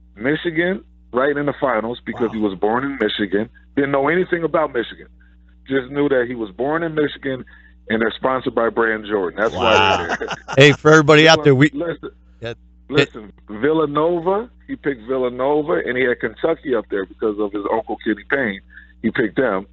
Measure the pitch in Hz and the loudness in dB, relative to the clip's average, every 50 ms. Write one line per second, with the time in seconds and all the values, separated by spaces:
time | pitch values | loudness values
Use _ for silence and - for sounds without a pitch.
0 | - - _ - 107 131 151 156 - 175 160 160 175 180 190 214 - - _ - | -20 -20 _ -6 -2 -2 -2 -2 -2 -4 -2 0 0 0 -2 -4 -8 -16 _ -20
1 | - - - 120 131 147 143 143 147 143 127 - - 135 120 110 107 113 120 120 | -20 -6 -2 0 0 0 0 0 -2 -2 -2 0 0 0 0 0 -2 -4 -6 -8
2 | - - 110 113 120 110 107 113 107 104 95 87 98 104 113 123 135 143 139 131 | -10 -12 -6 -4 -4 -2 -2 -2 -2 -2 -2 0 -2 0 0 0 -2 -4 -4 -2
3 | 110 107 - - 107 95 90 101 113 - - - - - - - 143 139 139 139 | -2 -2 0 -2 -4 -2 -2 -2 -2 -4 -8 -18 -20 -6 -2 -2 0 0 0 0
4 | 139 143 160 180 185 - - 175 165 156 160 175 156 143 131 123 110 - 101 - | 2 2 2 0 0 0 -2 -2 -2 -2 0 0 -2 0 -2 -4 -4 -4 -8 -16
5 | - - - - - - - - - - - _ _ - 135 139 123 123 143 143 | -20 -20 -20 -20 -20 -20 -20 -20 -20 -20 -20 _ _ -4 -2 -2 -2 -2 -2 0
6 | 143 147 135 127 120 117 127 117 113 101 90 92 120 139 151 165 170 165 156 151 | 0 2 2 2 0 0 -4 -6 -6 -8 -4 -4 -4 -2 -2 -2 -4 -2 -2 -2
7 | 151 143 - - - 139 131 127 117 - - - - - - - - - 110 110 | -2 -2 -4 -6 -8 -8 -8 -8 -10 -14 -20 -20 -20 -20 -20 -20 -6 -2 0 0
8 | 113 110 - - - 131 131 131 - 139 117 120 117 113 104 117 113 113 110 110 | 0 0 -2 -2 -2 0 0 0 -2 -2 -2 0 0 0 2 2 0 0 0 -2
9 | 107 101 107 104 92 85 78 95 104 113 - 87 90 92 92 95 98 95 92 90 | -4 -4 -2 -2 -2 -2 -2 -2 -2 -2 -2 0 0 2 4 4 4 4 2 0
10 | 87 85 80 - - - - - - - - - 135 147 135 - - 151 156 160 | -2 -4 -6 -6 -6 -8 -10 -12 -10 -4 4 6 6 6 6 6 6 6 8 8
11 | 151 143 156 151 156 160 160 160 151 147 139 127 143 151 - 143 170 165 - - | 8 8 6 8 8 8 6 6 6 4 6 6 4 2 2 -2 -6 -6 -6 -8
12 | - 143 - - _ _ - _ 117 113 117 - - - - - - _ 135 147 | -12 -16 -16 -18 _ _ -20 _ -14 -14 -14 -14 -18 -20 -20 -20 -14 _ 0 0
13 | 139 - - 127 107 101 - - - - 104 104 113 143 156 160 156 147 143 147 | 0 0 -4 -12 -18 -18 -20 -20 -18 -14 -10 -2 0 0 2 2 0 0 0 0
14 | 156 170 175 170 160 180 190 202 233 240 - - - - 135 127 - 156 143 117 | 0 2 0 0 0 0 0 -2 -2 -6 -14 -20 -12 -12 -12 -6 -4 -4 -4 -4
15 | 107 117 131 131 127 123 120 123 131 139 147 151 147 151 180 170 - - 123 127 | -6 -6 -4 -2 -2 -2 -2 -2 -2 0 0 0 0 0 -2 -2 -2 -4 -2 0
16 | 131 123 120 - - 117 110 - - 165 165 156 - 160 123 110 101 - 104 101 | 0 0 0 -2 -4 -6 -6 -2 -2 -2 -2 -2 -2 -2 -2 -2 -2 -2 -4 -6
17 | 95 90 - - 117 110 104 101 107 101 101 104 101 104 110 110 - - 110 - | -6 -6 -8 -4 -4 -4 -2 -2 -4 -4 -4 -6 -4 -2 -2 -2 -2 -4 -10 -6
18 | - 117 107 101 101 - - 139 131 110 98 98 - - - - - - - - | -4 -4 -4 -4 -4 -4 -2 -2 -2 -2 -4 -6 -12 -18 -20 -20 -20 -20 -20 -6
19 | - 113 - - 120 104 - - 131 120 98 92 98 - | -4 -4 -2 0 -2 -2 0 0 0 0 0 -2 -4 -8